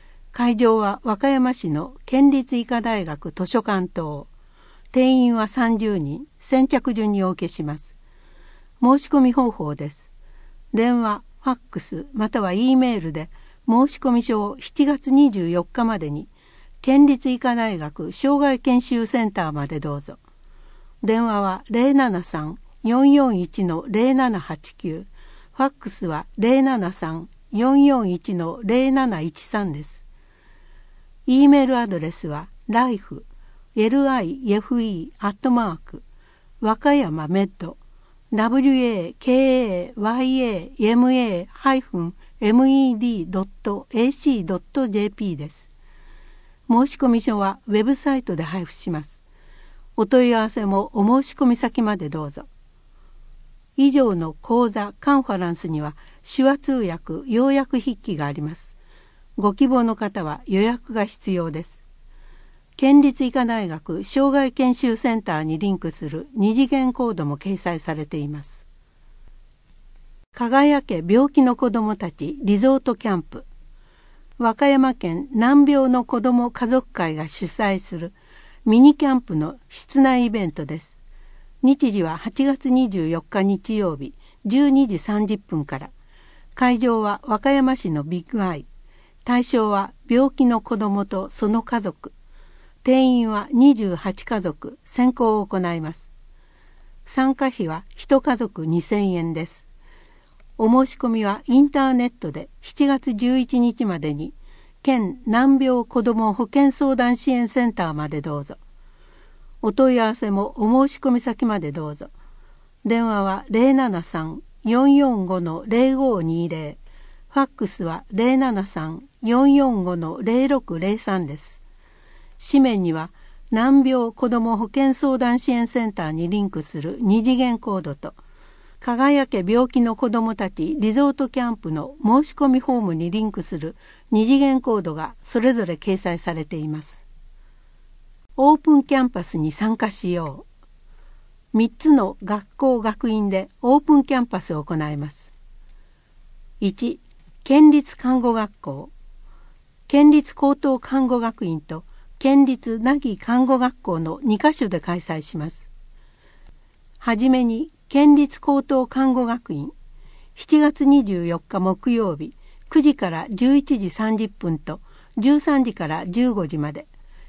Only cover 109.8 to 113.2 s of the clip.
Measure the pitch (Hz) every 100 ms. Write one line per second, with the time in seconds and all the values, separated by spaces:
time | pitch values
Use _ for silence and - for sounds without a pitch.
109.8 | 262 247 220 233 220 196 202 - 214 254
110.8 | 277 - 269 240 247 226 233 208 156 151
111.8 | 151 147 - - - - - - _ _
112.8 | 214 233 233 208